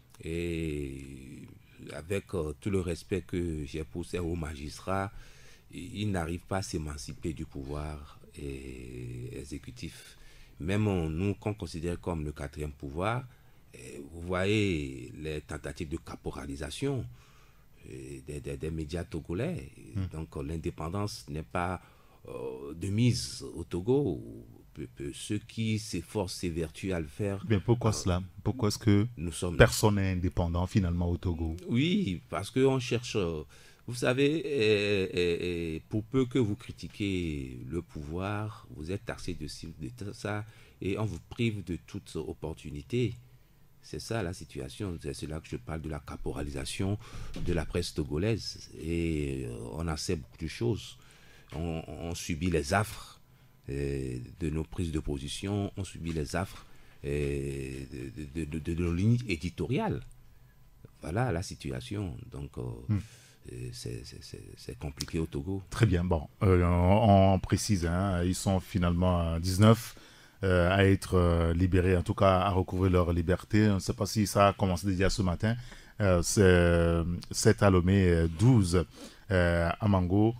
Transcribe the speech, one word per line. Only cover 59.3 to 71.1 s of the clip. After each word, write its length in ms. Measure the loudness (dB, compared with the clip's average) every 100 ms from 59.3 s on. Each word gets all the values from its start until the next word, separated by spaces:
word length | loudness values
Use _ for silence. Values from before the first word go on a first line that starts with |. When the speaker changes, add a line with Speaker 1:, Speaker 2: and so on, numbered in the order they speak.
| -4 -4 -4 -2 -2 -2 -4 -8 -18 -20 -20 -20 -20 -20 -20 -20 -16
Speaker 1:
Voilà 300 | -6 -2 0
la 100 | -2
situation. 720 | -4 -8 -8 -8 -6 -6 -6 -8 -12
Donc, 260 | -10 -10 -8
euh, 40 | -8 -8 -2
Speaker 2:
Hmm. 80 | -2 -2 -14 -20 -20 -16
Speaker 1:
euh, 160 | -12 -10
c'est, 300 | -10 -10 -10 -12
c'est, 160 | -16
c'est, 220 | -16 -16 -16 -16
c'est 200 | -14 -10
compliqué 420 | -10 -6 -4 -2
au 60 | -2
Togo. 380 | -4 -4 -6 -6
Speaker 2:
Très 160 | 2 4
bien. 180 | 4
Bon, 240 | 2 0 -2 0
euh, 200 | 4 6
on, 720 | 6 6 6 6 8 8 8
on 60 | 6
précise, 460 | 2 0 2 2 2
hein, 380 | 0 0 2
ils 120 | 2 0
sont 240 | 2 2
finalement, 760 | 2 0 2 4 4 4 2
euh, 60 | 0
dix-neuf, 560 | 0 6 8 8 2 -14 -20 -20 -20 -4
euh, 280 | 2 6 6
à 140 | 8 8
être, 300 | 8 4